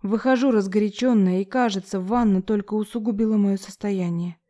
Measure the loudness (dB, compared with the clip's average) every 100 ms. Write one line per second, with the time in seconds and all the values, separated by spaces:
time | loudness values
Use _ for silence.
0 | -2 -2 2 2 4 2 2 0 0 0
1 | 2 4 4 2 -2 0 0 -2 -6 -6
2 | -2 0 2 2 0 -2 -2 -4 -4 -4
3 | -4 -2 0 2 2 0 -6 -10 -6 -2
4 | -2 -4 -6 -10 _